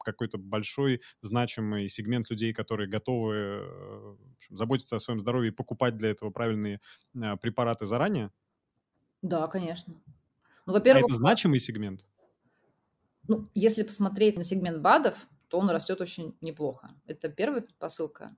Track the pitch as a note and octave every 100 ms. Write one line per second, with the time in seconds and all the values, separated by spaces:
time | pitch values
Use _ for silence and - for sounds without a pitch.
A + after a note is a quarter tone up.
0 | - - A2+ G2+ F#2+ G#2+ G#2+ - C#3 B2
1 | - - G#2 A#2 A#2+ - G#2+ G#2 G2 -
2 | G#2 B2 A2 G#2+ A2+ A2+ G#2 G#2+ G2+ G#2+
3 | - B2 A2 G#2+ G2+ G2+ F#2 F2+ F#2+ G#2
4 | G#2+ G2+ G2 _ - G2 A2+ C3 - A2
5 | - A2+ G#2 B2 A#2 G#2+ - A2 B2 A2+
6 | A2 G#2 G#2+ G2+ A#2 G#2+ G#2 G2+ - -
7 | _ B2+ A2 G2+ - A2 A#2+ A2+ G2+ A#2
8 | F3 F#3 G#2 - _ _ _ _ _ _
9 | _ _ F#3 E3+ D#3+ F#3+ E3+ F3 - E3
10 | - - _ _ _ _ - G3 A#3 C4
11 | A#3+ B2 C3+ A3+ F#3 C3+ - A2 G#2+ F#2+
12 | - _ _ _ _ _ _ _ _ _
13 | _ _ - A3 - - G#3+ A3 G#3+ -
14 | G3 G3 G#3+ G#3 F3 F#3+ F3 E3 E3+ C#4+
15 | C4 - - _ _ F3 G3 E3 - F#3
16 | F3 - D#3+ - E3 D3+ D3 B2+ - -
17 | - D3+ D#3+ D3 A3 C4+ - _ D#3+ -
18 | D#3 - A1